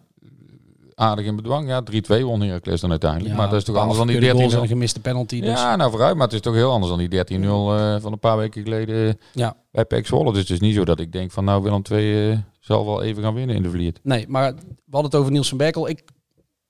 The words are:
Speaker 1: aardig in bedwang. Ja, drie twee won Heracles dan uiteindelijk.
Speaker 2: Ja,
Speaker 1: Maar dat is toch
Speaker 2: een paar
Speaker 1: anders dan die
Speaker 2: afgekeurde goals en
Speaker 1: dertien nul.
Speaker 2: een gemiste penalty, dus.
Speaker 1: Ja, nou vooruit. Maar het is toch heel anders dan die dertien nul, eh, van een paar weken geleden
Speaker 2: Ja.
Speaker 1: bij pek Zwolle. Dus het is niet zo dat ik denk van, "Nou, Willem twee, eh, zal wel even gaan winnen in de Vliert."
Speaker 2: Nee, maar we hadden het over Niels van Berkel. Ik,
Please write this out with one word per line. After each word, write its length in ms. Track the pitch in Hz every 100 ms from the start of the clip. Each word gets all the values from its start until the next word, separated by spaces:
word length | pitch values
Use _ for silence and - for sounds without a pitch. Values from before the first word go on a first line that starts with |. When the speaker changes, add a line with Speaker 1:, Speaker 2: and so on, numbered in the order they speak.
| _ _ - - - - _ _ _ -
Speaker 1:
aardig 280 | 113 104 104
in 100 | 104
bedwang. 320 | 113 143 139
Ja, 140 | 127
drie 200 | 104 110
twee 240 | 101 110 131
won 160 | 110
Heracles 400 | 104 87 92 87
dan 80 | 90
uiteindelijk. 420 | 80 80 80 107
Speaker 2:
Ja, 60 | 104
Speaker 1:
Maar 120 | 101
dat 80 | 104
is 60 |
toch 120 | 101 101
Speaker 2:
een 60 |
paar 100 | 110
Speaker 1:
anders 60 | 107
dan 80 | 117
die 80 | 120
Speaker 2:
afgekeurde 340 | 127 123 123
goals 40 |
en 160 | 117 117
Speaker 1:
dertien 80 | 120
nul. 80 | 120
Speaker 2:
een 140 | -
gemiste 0 | 127 123 117 123
penalty, 20 |
dus. 200 | 104 -
Speaker 1:
Ja, 140 | 240 202
nou 160 | 131
vooruit. 240 | 110 143 170
Maar 100 | 120
het 80 | 110
is 60 |
toch 120 | 120
heel 180 | 113 131
anders 180 | 120 90
dan 100 | 87
die 100 | 87
dertien 300 | 92 87 95
nul, 360 | 98 104 101 107
eh, 240 | 107 104
van 100 | 107
een 80 | 107
paar 180 | 113 110
weken 260 | 107 107
geleden 560 | 107 110 110 110 110 107 _
Speaker 2:
Ja. 240 | 123 117 - _
Speaker 1:
bij 140 | 107 110
pek 220 | 117 -
Zwolle. 240 | 135 147
Dus 100 | 98
het 80 | 95
is 100 | 90
niet 160 | 104 104
zo 100 | 85
dat 140 | 82
ik 120 | 82
denk 200 | 90 92
van, 120 | -
"Nou, 200 | 98 101
Willem 200 | 101 101
twee, 480 | 98 107 107 104 107
eh, 60 | 110 101 _
zal 260 | - 107 104
wel 180 | 104
even 200 | 110 104
gaan 100 | 110
winnen 220 | 113 131 104
in 60 |
de 60 | 90
Vliert." 300 | 87 85 -
Speaker 2:
Nee, 220 | 135 120 107
maar 260 | 131 135 131
we 60 | - - _
hadden 200 | 139 147
het 80 | 147
over 120 | 135
Niels 180 | 143 131
van 80 | 131
Berkel. 320 | 156 165 147
Ik, 140 | 160 _ _ _ _ _ _